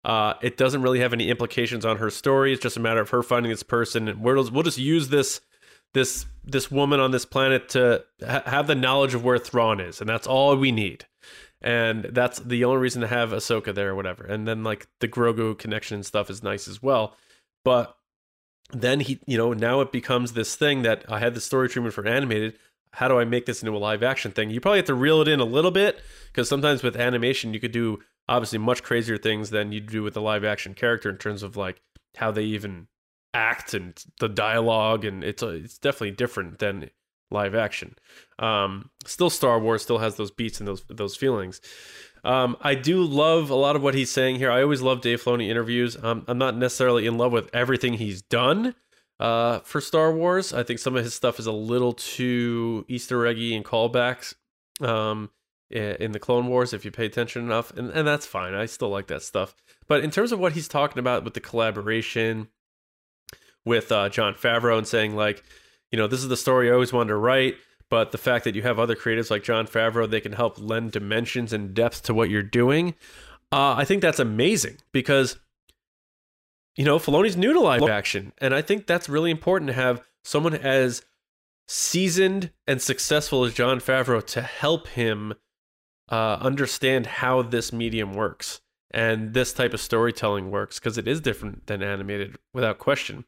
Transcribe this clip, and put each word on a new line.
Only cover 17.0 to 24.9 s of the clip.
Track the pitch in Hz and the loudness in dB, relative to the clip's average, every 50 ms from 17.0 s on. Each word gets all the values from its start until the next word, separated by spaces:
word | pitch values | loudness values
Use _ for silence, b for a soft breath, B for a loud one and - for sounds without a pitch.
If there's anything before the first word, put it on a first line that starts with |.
| 110 104 b b b b b b b b _ _ | 0 -2 b b b b b b b b _ _
But | _ 131 127 120 113 - - _ _ _ _ _ _ _ _ _ _ _ _ _ _ _ | _ 4 4 4 2 -2 -10 _ _ _ _ _ _ _ _ _ _ _ _ _ _ _
then | - 123 113 123 131 143 | -8 -2 0 2 2 2
he, | 135 120 135 - _ | 0 -2 -4 -6 _
you | - 127 | -2 0
know, | 113 117 120 | 2 2 2
now | 120 107 113 117 127 139 | 2 2 2 2 2 2
it | 135 - | 0 0
becomes | - 123 - - 131 123 123 117 | -2 -6 -2 0 0 0 0 -2
this | 117 117 110 - - | -4 -4 -4 -4 -2
thing | - 151 147 143 131 | 0 2 2 2 2
that | 120 113 107 - - - | 2 0 0 0 -2 -8
I | 110 104 | -4 -2
had | 117 120 120 | -2 -2 -2
the | 117 | -2
story | - - - 131 131 120 | -6 -2 0 0 0 0
treatment | - 127 120 113 104 | -2 -2 -4 -4 -6
for | - 101 | -4 -2
animated. | 107 117 135 143 127 110 107 107 113 110 b b b b _ _ _ - | 0 0 0 0 0 -2 -2 -2 -4 -6 b b b b _ _ _ -4
How | - 127 127 | -2 2 4
do | 131 123 | 4 4
I | 120 | 4
make | 117 120 123 120 | 2 0 -2 -2
this | - 113 - | -4 -8 -6
into | - 110 107 | -6 -4 -4
a | 104 | -2
live | 101 107 107 104 | -2 -2 0 0
action | 120 127 135 - - 110 | 0 0 0 -2 -6 -4
thing? | - - 107 107 | -2 -2 -2 -2
You | 110 123 | -4 -2
probably | - 196 208 196 | 2 4 4 4
have | 175 | 4
to | - | 2